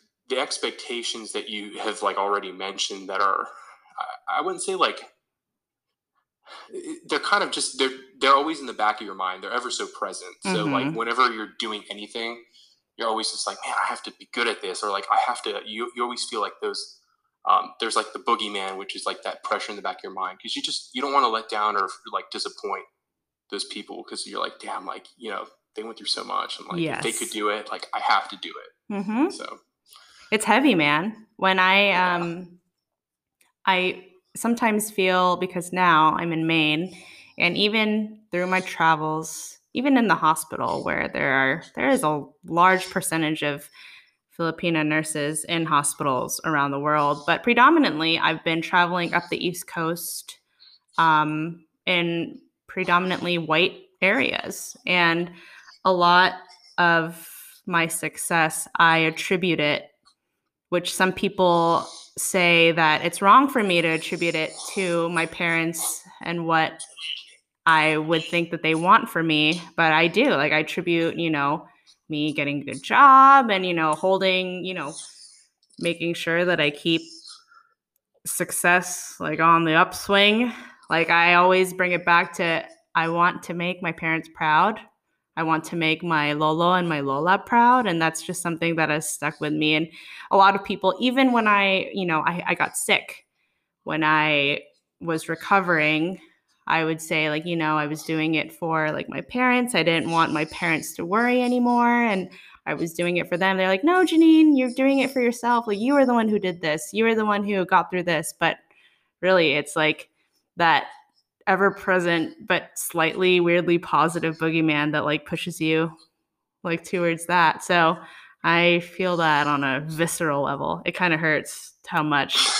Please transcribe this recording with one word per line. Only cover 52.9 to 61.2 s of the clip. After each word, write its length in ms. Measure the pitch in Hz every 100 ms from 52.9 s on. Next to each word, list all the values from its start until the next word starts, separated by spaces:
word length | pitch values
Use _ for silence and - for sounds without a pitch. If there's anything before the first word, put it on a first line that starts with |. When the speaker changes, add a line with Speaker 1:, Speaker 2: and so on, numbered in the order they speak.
| 175 185 175 175 175
Speaker 2:
white 440 | 156 156 180 - - _
areas. 760 | 185 240 - - - - - - -
And 440 | 180 170 170 175 - - - - -
a 80 | 190
lot 440 | 185 175 175 214 - - - _ -
of 500 | 175 165 165 170 - - - - -
my 220 | 170 160
success, 800 | - 156 - - 170 160 - - -
I 220 | 165 165
attribute 600 | 160 160 - 185 180 156
it, 300 | 147 147 - _ _ _ _ _ _ _ _
which 240 | 180 175 -
some 160 | 190
people 720 | 185